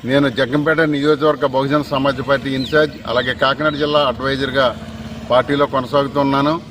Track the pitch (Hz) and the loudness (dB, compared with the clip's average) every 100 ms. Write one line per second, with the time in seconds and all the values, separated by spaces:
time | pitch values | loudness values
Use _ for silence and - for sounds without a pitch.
0 | 120 139 143 117 127 143 151 156 160 147 | 2 2 2 0 -2 0 0 2 2 2
1 | 143 151 151 139 139 131 139 147 143 139 | 2 2 2 2 0 0 0 0 0 0
2 | 139 131 127 139 135 135 131 151 151 - | 0 -2 0 0 0 -4 0 2 2 -2
3 | - 117 127 127 135 135 156 147 147 147 | -4 -2 -2 0 0 2 -2 0 0 2
4 | 143 117 131 135 135 131 127 110 - - | 2 0 -4 -2 -2 2 0 0 -12 -14
5 | - - - 123 131 143 139 135 123 143 | -14 -12 0 2 2 0 2 0 0 0
6 | 139 131 139 139 143 165 - | 0 0 0 2 0 -2 -6